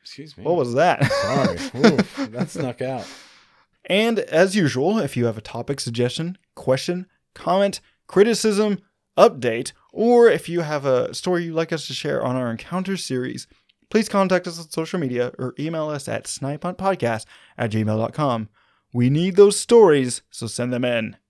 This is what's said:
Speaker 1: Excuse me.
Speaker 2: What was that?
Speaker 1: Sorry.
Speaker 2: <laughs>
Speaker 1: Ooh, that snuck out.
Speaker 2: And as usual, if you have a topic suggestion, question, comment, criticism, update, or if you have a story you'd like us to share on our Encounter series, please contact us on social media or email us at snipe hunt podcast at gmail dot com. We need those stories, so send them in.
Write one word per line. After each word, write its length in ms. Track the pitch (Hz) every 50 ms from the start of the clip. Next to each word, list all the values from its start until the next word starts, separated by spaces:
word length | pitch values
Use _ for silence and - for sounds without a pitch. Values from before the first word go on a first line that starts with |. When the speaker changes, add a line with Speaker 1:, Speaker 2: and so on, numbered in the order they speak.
Speaker 1:
Excuse 360 | _ - - - 147 156 -
me. 60 | - 110
Speaker 2:
What 120 | 123 135
was 160 | 131 131 120 117
that? 280 | 135 165 180 139 - -
Speaker 1:
Sorry. 520 | 123 - - - - - - 135 - -
Speaker 2:
<laughs> 180 | - 277 269 - 120 143
Speaker 1:
Ooh, 420 | 220 156 - 196 - - 269 277 220
that 180 | 156 123 170 -
snuck 320 | - 175 143 123 117 -
out. 240 | 127 127 131 120 98 - - - - - _ _ _ _ _ _ _ _ _ _ _
Speaker 2:
And 340 | - 175 202 220 233 233 202
as 360 | - - - 160 180 190 185
usual, 440 | 214 170 135 110 123 139 175 214 226
if 160 | 165 - -
you 80 | 123 117
have 120 | 117 110
a 40 | 110
topic 380 | - - - 113 123 - 143 135
suggestion, 580 | - 123 113 120 120 123 - - 160 175 185 _ _ _ _
question, 520 | - - 131 131 139 - - 175 180 185 _ _ _ _ _ _
comment, 440 | - - 165 175 196 202 202 190 - _ _ _ _ _
criticism, 720 | - - 180 214 233 220 - - 220 208 202 214 214 202 - _ _ _ _ _ _ _
update, 540 | - 196 233 - 135 117 120 113 117 139 - - _ _ _
or 380 | - 170 214 240 240 240 233 226
if 180 | 147 170 - -
you 120 | 170 170
have 240 | 160 147 151 143 135
a 280 | 139 131 123 127 - 117
story 320 | - - 185 180 175 175
you'd 80 | 165 160
like 180 | 160 165 160 170
us 140 | 151 -
to 60 | - 135
share 300 | - - 143 143 120 -
on 120 | 127 127
our 140 | 131 123 120
Encounter 440 | 113 113 - - 170 185 185 190 196
series, 500 | 180 - - 131 127 127 127 - 123 - _ _ _ _ _ _ _ _ _
please 180 | - 220 208 -
contact 380 | - 196 190 180 185 180 180
us 120 | 180 165 170
on 100 | 165 _
social 300 | - 165 160 - - 180
media 320 | 147 131 123 120 123 123 - -
or 140 | 127 127 - -
email 300 | 147 160 170 160 151 151
us 180 | 151 139 -
at 200 | - 113 113 -
snipe 360 | - - - 139 139 147 151 -
hunt 140 | 180 180
podcast 480 | - 185 196 190 151 - 117 113 107 - _ - - _ _ _
at 140 | - 117 113
gmail 140 | 107 110 107 107 107
dot 160 | 110 113 - -
com. 360 | - 151 135 120 113 110 - _ _ _ _ _ _ _ _
We 180 | - 120 123 127
need 260 | 143 156 175 190 180
those 240 | 196 202 202 202 -
stories, 640 | - - 233 233 214 175 151 139 131 123 117 - _ _
so 160 | - - 120
send 260 | 110 - - 123 123 127
them 100 | 120 127
in. 340 | 123 120 117 110 101 101 _ _